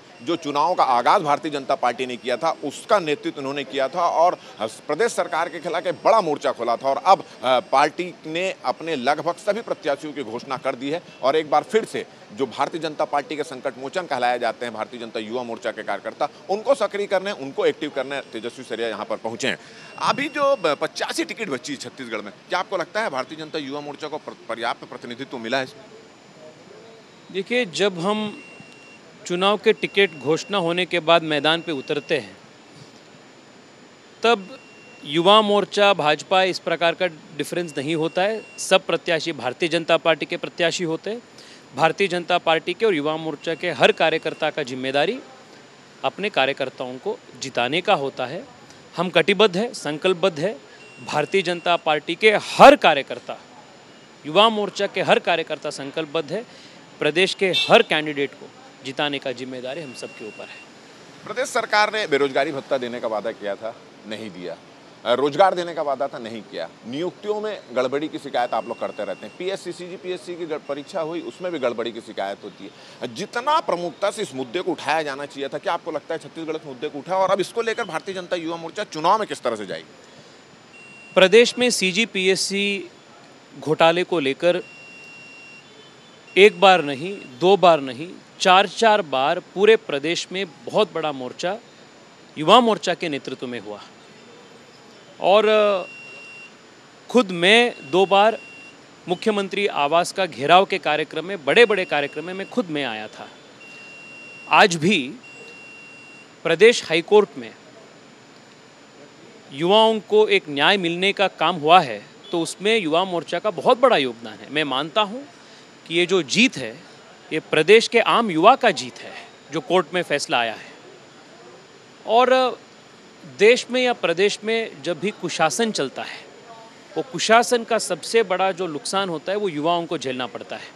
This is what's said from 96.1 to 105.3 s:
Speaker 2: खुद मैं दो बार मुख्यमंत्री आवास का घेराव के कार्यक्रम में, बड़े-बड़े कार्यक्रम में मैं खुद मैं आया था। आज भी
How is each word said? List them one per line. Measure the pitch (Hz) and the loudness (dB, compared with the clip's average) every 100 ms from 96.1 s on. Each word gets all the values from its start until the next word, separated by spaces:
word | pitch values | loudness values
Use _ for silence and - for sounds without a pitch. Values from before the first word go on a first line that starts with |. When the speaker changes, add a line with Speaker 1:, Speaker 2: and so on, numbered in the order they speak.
| - - - - - - - - - - | -20 -20 -20 -20 -20 -20 -20 -20 -20 0
Speaker 2:
खुद | 240 196 | 2 2
मैं | 175 180 226 240 - 139 | 2 6 6 4 -2 -2
दो | 170 190 | 2 4
बार | 196 214 220 - - - - - - - | 6 4 2 -8 -20 -20 -20 -20 -18 -6
मुख्यमंत्री | 175 220 202 196 196 202 | -4 0 -2 -2 -2 -2
आवास | 147 143 165 175 | 0 2 2 0
का | - 185 | -2 -6
घेराव | 117 143 175 196 | -4 6 6 6
के | 190 | 0
कार्यक्रम | 160 151 151 151 170 | -2 -2 -2 -6 -8
में, | 196 135 | -8 2
बड़े-बड़े | 170 233 196 180 | 6 6 4 0
कार्यक्रम | 147 143 151 | -2 -2 -6
में | 165 | -10
मैं | 185 190 | -10 -8
खुद | 240 185 | -6 -4
मैं | 147 | -4
आया | 131 107 107 | -4 -6 -10
था। | - 104 - - - - - - - - - - - - | -14 -18 -20 -20 -20 -20 -20 -20 -20 -20 -20 -20 -18 0
आज | 156 202 165 | 4 6 4
भी | 165 196 127 220 - | 0 0 -2 -10 -20